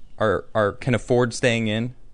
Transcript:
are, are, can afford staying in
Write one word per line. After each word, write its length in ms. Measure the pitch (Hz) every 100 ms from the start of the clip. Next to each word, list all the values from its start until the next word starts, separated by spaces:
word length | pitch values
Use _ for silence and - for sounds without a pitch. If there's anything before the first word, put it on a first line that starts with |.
| - -
are, 280 | 107 90 - 113
are, 160 | 104
can 240 | 95 - 117
afford 380 | - 123 123
staying 340 | - 127 117 110
in 260 | 107 120 - -